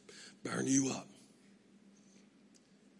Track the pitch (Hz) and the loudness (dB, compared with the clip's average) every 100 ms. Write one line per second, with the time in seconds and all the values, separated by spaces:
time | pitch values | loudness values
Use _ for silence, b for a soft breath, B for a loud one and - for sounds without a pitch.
0 | - B B - - 120 131 135 135 104 | -18 B B -12 -4 0 4 4 4 -2
1 | - - - - - - - - - - | -8 -18 -20 -20 -20 -20 -20 -20 -20 -20
2 | - - - - - - - - - - | -20 -20 -20 -20 -20 -20 -20 -20 -20 -20